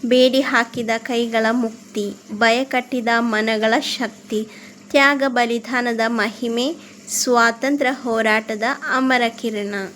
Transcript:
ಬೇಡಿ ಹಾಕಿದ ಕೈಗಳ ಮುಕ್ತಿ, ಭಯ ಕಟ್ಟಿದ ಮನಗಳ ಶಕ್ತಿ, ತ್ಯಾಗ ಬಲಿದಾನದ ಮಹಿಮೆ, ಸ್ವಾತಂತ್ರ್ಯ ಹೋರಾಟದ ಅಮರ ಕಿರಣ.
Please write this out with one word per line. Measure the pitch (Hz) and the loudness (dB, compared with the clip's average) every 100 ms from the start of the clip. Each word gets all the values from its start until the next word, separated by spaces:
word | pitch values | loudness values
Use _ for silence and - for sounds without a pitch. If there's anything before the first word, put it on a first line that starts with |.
| 240 | 2
ಬೇಡಿ | 254 254 262 | 4 6 4
ಹಾಕಿದ | 269 262 240 247 226 226 | 2 0 0 -4 -4 -4
ಕೈಗಳ | 226 240 233 226 220 | -2 -2 0 0 0
ಮುಕ್ತಿ, | 240 226 220 - - 202 202 - | 0 -2 -6 -10 -6 -6 -8 -12
ಭಯ | 208 233 233 | 0 2 4
ಕಟ್ಟಿದ | 262 262 247 254 226 233 | 0 -2 -2 -4 0 0
ಮನಗಳ | 233 214 220 220 220 233 | 2 0 0 0 2 2
ಶಕ್ತಿ, | 277 - 233 - - 214 220 - - - - | 0 -6 -6 -8 -6 -6 -6 -12 -20 -20 -2
ತ್ಯಾಗ | 285 277 285 269 | 4 4 4 0
ಬಲಿದಾನದ | 247 240 233 226 247 240 233 226 | 0 0 0 -2 -2 -2 0 0
ಮಹಿಮೆ, | 233 208 208 240 233 254 330 - - - | 0 -2 -2 -4 -2 -2 -4 -12 -20 -10
ಸ್ವಾತಂತ್ರ್ಯ | - - 240 233 226 262 285 262 | -4 2 4 4 2 -2 0 0
ಹೋರಾಟದ | 262 247 226 220 214 220 220 220 277 311 | -2 -4 0 2 0 -2 -4 -2 -4 -2
ಅಮರ | 240 262 254 233 | 0 2 2 0
ಕಿರಣ. | 233 233 214 202 202 190 | -2 -6 -6 -6 -6 -8